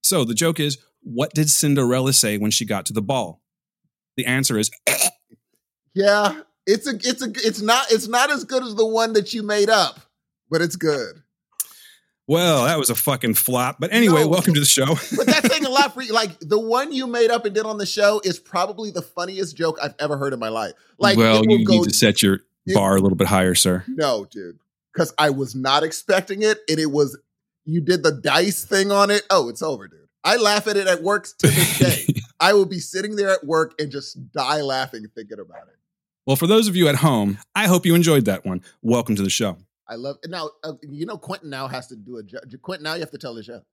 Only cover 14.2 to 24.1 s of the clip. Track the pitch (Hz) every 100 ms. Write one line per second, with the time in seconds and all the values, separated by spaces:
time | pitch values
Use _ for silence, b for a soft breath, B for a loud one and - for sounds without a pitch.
14.2 | 156 180 190 151 143 - 135 160 - -
15.2 | 220 302 254 302 277 277 285 269 254 220
16.2 | 220 160 160 208 226 233 294 269 254 240
17.2 | 233 233 214 202 220 214 196 - 202 214
18.2 | 190 175 _ 185 190 202 214 180 - -
19.2 | 175 190 180 147 165 156 147 - 147 143
20.2 | 139 127 113 110 101 - b b 101 98
21.2 | 113 110 110 107 107 113 - - 113 101
22.2 | 101 98 _ _ - - 98 98 95 92
23.2 | 95 101 92 87 95 90 92 135 147